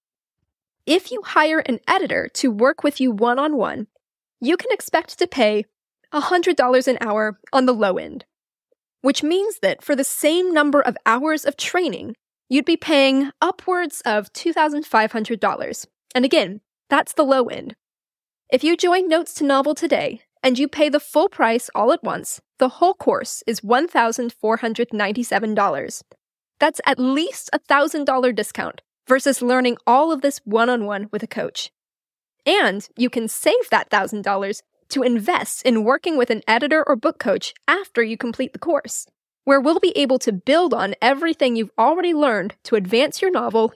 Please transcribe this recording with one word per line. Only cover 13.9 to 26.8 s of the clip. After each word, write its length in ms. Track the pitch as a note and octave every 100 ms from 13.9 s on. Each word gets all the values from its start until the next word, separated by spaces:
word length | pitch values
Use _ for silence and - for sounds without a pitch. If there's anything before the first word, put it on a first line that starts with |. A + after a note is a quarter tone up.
| - A#3+
of 260 | G#3+ G3+
two 200 | - E4+
thousand 320 | D#4+ D#4 D4 D4+
five 280 | A3+ A3
hundred 260 | A3+ G#3+ A3+
dollars. 480 | G3+ - - - - _ _
And 120 | B3+ C4+
again, 360 | E4 G3 G#3 _ _ -
that's 240 | C#4+ -
the 100 | -
low 220 | C#4+ C4+ A#3+
end. 300 | - - - _ _ _ _ _ _ -
If 140 | F3
you 140 | D4+ E4+
join 300 | F4+ F4+ F#4
Notes 260 | D#4+ F4 -
to 80 |
Novel 300 | C#4+ C4+ C#4
today 480 | D4+ E4 G#3 D3 A3+ _ _
and 160 | C4 B3
you 80 | C#4+
pay 200 | - D4+
the 120 | C#4+
full 280 | - D4+ G4
price 440 | - A#3+ A3+ -
all 180 | - A3
at 120 | E4+
once, 360 | G3+ E3+ - - _ -
the 100 | A#3+
whole 240 | - F4
course 480 | F#4+ - D3 - - -
is 160 | A#3
one 240 | G3 B3 E4+
thousand 440 | C#4+ A#3 A3+ G#3
four 260 | - G#3+ A3+
hundred 360 | A#3 A3 A#3+
ninety-seven 600 | G#3+ G3+ G#3+ A#3+ G#3 A3 G#3+
dollars. 480 | G3+ C#3+ - - - _ _ _ _ -
That's 220 | D4+ -